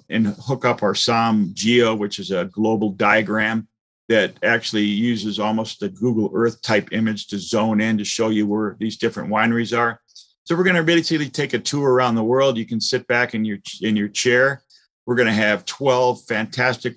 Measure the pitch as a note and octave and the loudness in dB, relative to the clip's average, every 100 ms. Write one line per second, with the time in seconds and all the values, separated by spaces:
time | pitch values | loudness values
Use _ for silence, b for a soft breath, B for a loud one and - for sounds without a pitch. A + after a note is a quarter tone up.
0 | - A2 G#2 - A#2+ C3 B2 A#2+ G#2 F#2+ | -4 0 0 -2 -6 -2 0 0 0 0
1 | A#2+ A2+ A#2 G#2+ F#2 G2 A2 A#2+ A2+ A2 | 0 2 2 0 0 -2 2 4 4 0
2 | G2+ - F2+ F#2 F#2 G#2+ A2 G#2+ G#2+ F#2+ | -4 -8 -4 -4 -4 -2 0 0 -2 0
3 | G#2 G#2+ G2 A2 A2 A2+ - _ _ _ | 2 2 0 -2 0 -2 -6 _ _ _
4 | - A2 F2+ - G#2 A#2 - G#2+ G#2 G#2 | 0 2 2 0 0 0 0 0 0 0
5 | A#2+ A2+ G#2+ G2+ G#2+ A2 A2 - G2+ F#2+ | 0 -2 -4 -2 -2 -2 -4 -6 -8 -2
6 | B2 A2 G2+ F#2 A#2 - - G#2+ - G#2+ | -2 0 0 0 0 -2 0 0 0 -2
7 | A2 G#2 - G2+ F2 A2 A2 G#2+ A2 G#2+ | -2 -2 -8 -10 -2 0 2 0 0 -2
8 | G2+ - A2 G#2+ G#2 G#2+ G#2 - A2 - | -2 -2 0 0 0 -2 -4 -4 -6 -2
9 | A2+ G2+ D#2+ G#2+ A#2 A#2 A2 A#2 A#2 A2 | -4 -4 -4 0 2 0 0 0 0 -2
10 | _ B B B - E3+ F#3 F3 D#3+ E3+ | _ B B B -4 0 2 2 4 2
11 | D#3+ D#3 C#3 - C#3 A#2 - D3 C3+ B2+ | 2 -2 -2 -4 -2 -2 -2 0 2 4
12 | B2 A2+ A2 C3 C3+ A2+ A2 A2+ - B2+ | 2 2 2 2 2 0 -4 -4 -2 -4
13 | - A#2+ A#2+ A2 A2 G2 - - G#2+ G#2+ | 0 0 0 -2 -4 -4 -10 -6 0 0
14 | G2+ - B2+ B2 C3+ C3+ _ b b _ | 0 0 2 4 4 0 _ b b _
15 | - B2 A2+ G#2+ G#2+ G2+ - - C3+ B2+ | -4 2 2 2 2 0 -4 -2 0 2
16 | B2+ - - A2 A2 B2 B2+ A#2+ B2 | 2 0 -4 -4 -4 -2 -2 -2 -6